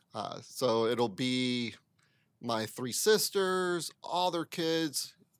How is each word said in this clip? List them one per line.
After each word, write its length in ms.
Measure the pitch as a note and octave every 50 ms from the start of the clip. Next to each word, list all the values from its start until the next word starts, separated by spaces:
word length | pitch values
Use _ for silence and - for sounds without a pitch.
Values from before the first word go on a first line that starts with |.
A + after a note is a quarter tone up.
| _ _ -
Uh, 240 | A2 G2+ - - - -
so 420 | - - - C3 B2 A2+ A2+ A2+
it'll 240 | A2+ A#2+ A2+ A#2+ A2
be 640 | F#2+ F2+ C3 B2+ B2+ B2+ B2+ B2 B2 A#2+ A#2+ A2 - - _ _ _ _ _ _ _ _ _ _ _ -
my 260 | - A#2+ A#2 A2 A2
three 260 | G#2 - - B2+ A#2+
sisters, 1000 | G#2+ - - G#3+ A3 G3+ - - - G3+ F#3+ F#3 F#3 F#3 F#3 F3+ F3 E3+ C#3+ - - _ -
all 260 | - E3 F3 F3+ F3+
their 160 | E3+ E3 D3+
kids. 680 | - - F3+ E3 E3 E3 E3 E3 D3 C3 - - - - _ - _ _